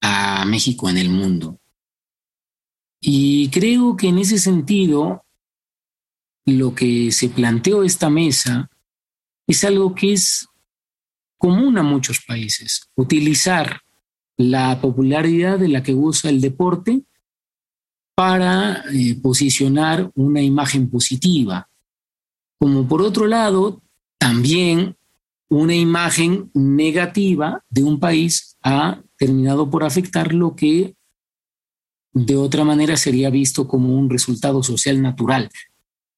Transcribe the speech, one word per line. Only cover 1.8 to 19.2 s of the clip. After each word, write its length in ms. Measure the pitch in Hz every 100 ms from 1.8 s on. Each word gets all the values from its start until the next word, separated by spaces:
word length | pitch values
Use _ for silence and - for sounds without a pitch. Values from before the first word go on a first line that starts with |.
| _ _ _ _ _ _ _ _ _ _ _ _
Y 480 | - 139 139 143 143
creo 480 | 156 214 240 247 190
que 100 | 185
en 120 | 180
ese 180 | 196 214
sentido, 880 | 190 180 135 202 180 147 160 185 _ _ _ _ _ _ _ _ _ _ _ _ -
lo 280 | 131 131
que 380 | 123 123 120 120
se 160 | 110 120
planteó 540 | 123 117 117 147 208
esta 260 | 190 185 160
mesa 600 | 151 165 131 127 123 135 _ _ _ _ _ _ _ -
es 160 | 160 202
algo 280 | 196 190
que 200 | 185 196
es 340 | 202 - - - _ _ _ _ _ _ _ _ _
común 400 | 180 185 269 220
a 60 |
muchos 400 | 147 139 131 123 -
países, 600 | 117 107 - 113 - - -
utilizar 840 | 131 156 147 139 - 180 139 - _ _ _ _ _ -
la 420 | 123 131 131 127
popularidad 800 | 135 123 131 147 165 170 180 196
de 80 | 185
la 160 | 139
que 80 | 135
goza 380 | 131 151 156 160
el 100 | 135
deporte 640 | 135 131 180 175 185 254 - _ _ _ _ _ _ _ _ _ _ -
para, 680 | 185 185 180 185 202 185 -
eh, 260 | 135 123 120